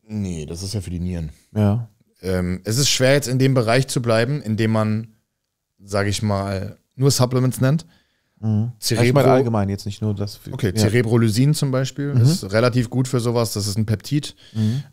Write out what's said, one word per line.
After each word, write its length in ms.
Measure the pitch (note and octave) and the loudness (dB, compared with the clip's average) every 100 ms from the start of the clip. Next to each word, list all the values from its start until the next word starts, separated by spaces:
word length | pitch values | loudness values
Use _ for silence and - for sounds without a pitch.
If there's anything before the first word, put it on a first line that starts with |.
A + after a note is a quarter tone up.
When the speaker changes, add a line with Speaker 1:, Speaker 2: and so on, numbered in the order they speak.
| _ | _
Speaker 1:
Nee, 400 | G#2+ F#2+ E2 D2+ | -6 -4 -6 -10
das 160 | E2+ | -10
ist 120 | F#2+ | -6
ja 60 | G#2 | -8
für 100 | F2+ | -6
die 100 | F2 | -6
Nieren. 300 | F2+ F2 D#2 - _ | -4 -6 -8 -12 _
Speaker 2:
Ja. 340 | G#2+ G#2 A2 A#2 _ _ _ | 0 2 2 -4 _ _ _
Speaker 1:
Ähm, 380 | F#2 F#2 F2+ F2+ | -4 -2 -2 -4
es 140 | G#2 A2+ | -4 -2
ist 100 | - | 0
schwer 240 | - B2+ | 2 4
jetzt 140 | C#3+ A#2+ | 4 2
in 100 | B2+ | 0
dem 140 | C3 | 2
Bereich 360 | C3 A2 B2+ C3+ | 2 2 0 0
zu 120 | C#3+ | -2
bleiben, 400 | A#2 A2+ A#2+ D3 | 0 2 0 -4
in 140 | G#2+ A2 | -4 0
dem 140 | A2 | 2
man, 380 | A2 G#2+ G#2+ A2+ _ _ _ _ _ _ _ | 2 0 -2 -6 _ _ _ _ _ _ _
sag 240 | G2 G2+ G2+ | -4 -2 0
ich 160 | G2 | 0
mal, 560 | G#2+ G2 G2 F#2+ G2+ - _ | 0 -2 -2 -6 -8 -14 _
nur 160 | - C3+ | 0 0
Supplements 500 | C3 B2+ B2+ B2+ A#2 | 2 2 2 0 0
nennt. 240 | C3 D#3+ - _ _ _ _ _ | 0 0 -4 _ _ _ _ _
Speaker 2:
Mhm. 320 | A2 G#2 A#2 - | -2 0 -2 -6
Speaker 1:
Cerebro- 220 | - A#2 | -4 0
Speaker 2:
Ich 80 | A#2+ | 2
meine 180 | C#3 B2+ | 4 4
allgemein 360 | B2+ A#2+ A2 G2 | 4 2 0 0
jetzt 180 | G2 G#2 | -4 -8
nicht 140 | G2+ | -6
nur 120 | G#2+ | -4
das 220 | G2 G2+ - | -4 -6 -10
für 160 | - | -14
Speaker 1:
Okay, 200 | - G2+ | -4 -2
Speaker 2:
ja. 60 | G#2 | 2
Speaker 1:
Cerebrolysin 720 | G#2+ A#2+ A2+ A#2 A2+ G#2+ C#3 | 2 2 2 2 2 4 2
zum 160 | D3+ C#3+ | 2 0
Beispiel 420 | B2+ C3+ - C#3+ | -2 -4 -6 -2
Speaker 2:
Mhm. 60 | C#3 | 4
Speaker 1:
ist 300 | B2 F3+ G2 | 4 2 0
relativ 360 | G#2+ A#2+ A#2+ A#2 | 2 2 2 -2
gut 180 | B2 B2+ | -2 -2
für 120 | B2+ | 0
sowas. 320 | A#2 A#2 A2+ | 0 0 0
Das 140 | G#2+ G2+ | -2 -4
ist 100 | G2+ | -2
ein 100 | A2 | -2
Peptid. 480 | G#2+ - D3 - - - | -4 -2 -4 -4 -16 -12
Speaker 2:
Mhm. 280 | A2 G#2+ C3 - | -2 -2 -2 -8